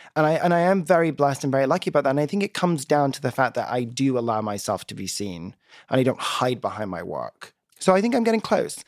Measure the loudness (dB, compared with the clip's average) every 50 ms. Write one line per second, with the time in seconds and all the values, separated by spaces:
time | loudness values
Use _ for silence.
0 | -20 -6 -2 0 2 2 2 2 2 2 4 4 4 4 2 2 2 2 4 4
1 | 4 2 2 2 2 0 0 0 -2 0 2 2 2 2 2 0 0 0 0 2
2 | 2 2 2 2 0 0 0 -2 -2 -2 -2 0 0 2 2 0 0 2 2 2
3 | 4 2 0 -2 -4 -4 0 0 0 0 0 -2 -4 -2 -2 -2 -4 -4 -2 0
4 | 0 2 2 2 0 0 -2 -2 -2 -4 -4 -4 -4 -4 -4 -4 -4 -8 -10 -10
5 | -8 -8 -6 -6 -6 -8 -8 -8 -10 -12 -14 -16 _ _ -20 -20 -6 -2 0 2
6 | 2 2 0 -2 -4 -4 -2 -2 0 -2 -2 -2 -4 -6 -6 -6 -8 -8 -6 -8
7 | -8 -8 -8 -8 -8 -10 -12 _ -20 -20 _ _ _ _ _ _ 2 2 4 4
8 | 4 2 0 2 2 2 0 0 0 0 0 0 0 -2 -6 -12 -16